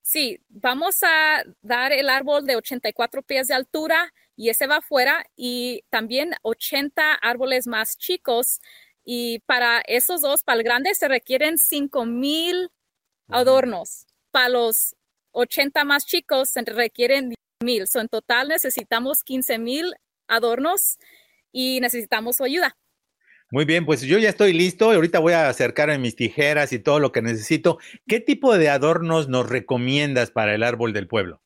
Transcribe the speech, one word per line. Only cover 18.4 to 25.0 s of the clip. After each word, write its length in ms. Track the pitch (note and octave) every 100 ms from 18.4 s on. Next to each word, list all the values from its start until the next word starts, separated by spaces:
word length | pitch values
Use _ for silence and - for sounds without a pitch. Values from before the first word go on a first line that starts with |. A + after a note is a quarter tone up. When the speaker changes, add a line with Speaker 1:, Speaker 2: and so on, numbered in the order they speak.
| C#4+
Speaker 1:
necesitamos 760 | D#4+ C4+ - G#3+ A#3 C4 D4+
quince 340 | - C4 - A3+
mil 340 | A3+ C#4 F4 - _ _ -
adornos 680 | A3+ A3+ A#3+ D4+ G4 - - _ _ _ _ _
y 300 | B3+ B3+ C4
necesitamos 560 | B3 A#3+ G#3 A3 A3+ B3+
su 80 |
ayuda. 320 | C4+ E4 C#4+ _ _ _ _ _ _ _ _
Speaker 2:
Muy 140 | B2+
bien, 200 | D3+ E3
pues 180 | D#3 C#3+
yo 160 | C3+ G3
ya 100 | G#3+
estoy 240 | - G3+
listo. 360 | E3 F3+ F3 A3
Ahorita 300 | G3+